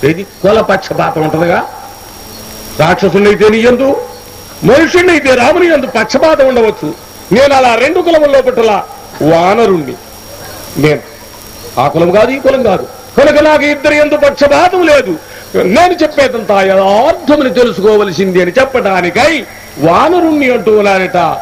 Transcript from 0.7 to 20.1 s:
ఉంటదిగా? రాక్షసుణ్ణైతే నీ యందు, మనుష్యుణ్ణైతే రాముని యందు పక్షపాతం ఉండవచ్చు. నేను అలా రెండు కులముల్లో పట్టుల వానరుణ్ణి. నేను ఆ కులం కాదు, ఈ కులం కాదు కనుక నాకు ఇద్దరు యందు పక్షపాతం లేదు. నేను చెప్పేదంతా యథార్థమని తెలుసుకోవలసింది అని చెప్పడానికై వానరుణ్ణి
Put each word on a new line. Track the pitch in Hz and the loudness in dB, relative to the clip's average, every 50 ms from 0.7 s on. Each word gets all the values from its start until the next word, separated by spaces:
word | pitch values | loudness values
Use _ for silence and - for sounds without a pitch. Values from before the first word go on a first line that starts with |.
| - - - - 160 - 165 160 - 160 156 | -2 -4 -4 -6 -6 -4 -4 -4 -2 -4 -4
ఉంటదిగా? | 156 151 156 170 170 180 214 - - - - - - - - - - - - - - - - - - - - - - - 117 | -2 -2 -2 -2 0 -2 -2 -4 -6 -12 -16 -18 -18 -20 -20 -20 -20 -20 -20 -20 -20 -20 -18 -18 -18 -18 -18 -16 -16 -4 -2
రాక్షసుణ్ణైతే | 151 165 185 185 196 190 156 196 202 208 208 170 202 214 | 0 0 0 0 0 0 0 2 2 2 2 4 4 2
నీ | 214 226 | 2 4
యందు, | 220 247 254 233 269 269 285 453 - - - - - - - - - - - - 156 | 2 2 2 2 0 -2 -2 -2 -6 -12 -16 -20 -20 -20 -20 -20 -20 -20 -16 -4 0
మనుష్యుణ్ణైతే | 160 240 294 330 311 - 359 349 359 349 302 247 262 254 | 2 4 4 2 2 2 2 2 2 2 2 2 0 0
రాముని | 240 233 269 311 359 359 | 2 2 0 2 2 2
యందు | 349 320 277 247 | 2 2 0 -2
పక్షపాతం | - - 220 220 220 - 269 320 320 320 302 269 262 | -2 -4 -4 -4 -2 -2 0 2 2 2 2 2 2
ఉండవచ్చు. | 254 240 226 214 - - - 151 - - - - - - - - 175 | 2 2 0 0 -2 -4 -8 -10 -10 -10 -16 -20 -20 -20 -6 -2 2
నేను | 233 277 285 277 | 2 2 4 4
అలా | 269 262 247 233 | 2 2 2 0
రెండు | 233 247 294 339 381 | 0 0 0 0 0
కులముల్లో | 339 339 330 311 302 285 277 269 247 | -2 0 0 2 2 4 2 2 2
పట్టుల | 254 240 233 226 220 208 185 - - - - - - - - 131 | 2 0 0 0 0 0 -2 -4 -8 -16 -20 -20 -20 -10 -4 0
వానరుణ్ణి. | 151 165 165 170 185 202 226 233 202 190 170 147 127 120 - - - - - - - - - - - - - - - - - | 0 2 2 2 2 2 2 2 0 0 -2 -2 -8 -12 -14 -16 -20 -20 -20 -20 -20 -20 -20 -18 -18 -18 -18 -18 -14 -6 -2
నేను | 143 151 147 127 - - - - - - - - - - - - - - - - | 0 0 0 -2 -6 -14 -20 -20 -20 -20 -20 -20 -20 -20 -20 -20 -20 -12 -6 -4
ఆ | 127 147 | -4 -2
కులం | - 165 170 170 | 0 0 0 2
కాదు, | 165 208 220 247 | 2 2 2 2
ఈ | 269 277 | -2 0
కులం | - 262 269 262 233 | 0 0 0 2 0
కాదు | 208 185 170 - - - - - - - - | 0 -2 -2 -4 -10 -14 -20 -20 -4 0 2
కనుక | 277 302 285 294 302 | 2 4 4 2 2
నాకు | 311 302 294 269 | 2 2 2 2
ఇద్దరు | 294 294 285 - 302 302 | 0 -2 0 0 0 2
యందు | 294 302 294 302 | 2 2 0 0
పక్షపాతం | 294 294 285 - - 285 285 285 285 339 359 381 370 359 | 2 0 0 2 2 2 2 2 2 2 2 2 0 2
లేదు. | 320 294 277 - 196 170 302 - - - - - - - 190 - | 2 2 2 2 0 -6 -8 -8 -16 -20 -20 -20 -6 -4 -2 -2
నేను | 185 196 294 349 359 359 349 320 | 0 2 2 2 2 2 0 -2
చెప్పేదంతా | 302 302 294 277 254 254 226 214 175 208 196 190 | -2 0 -2 -2 -2 -2 -6 -4 -2 0 0 2
యథార్థమని | 190 190 190 196 196 202 214 247 302 - - - - 294 302 311 254 | 2 2 2 2 2 2 2 2 0 0 -2 0 2 2 2 2 0
తెలుసుకోవలసింది | 196 247 247 240 190 175 185 214 214 208 208 202 170 147 196 190 180 175 180 | 2 2 0 0 0 0 0 2 2 2 0 0 -2 -4 -4 0 0 0 0
అని | 180 175 247 | 0 0 -2
చెప్పడానికై | 262 262 - 254 190 196 196 180 175 175 170 208 254 302 330 277 208 - - - - - - - | -2 0 -2 -4 -2 0 -2 -2 -2 -2 -2 0 0 0 0 -2 -6 -10 -16 -20 -20 -20 -10 -2
వానరుణ్ణి | 143 160 175 202 247 311 | 0 2 2 2 2 2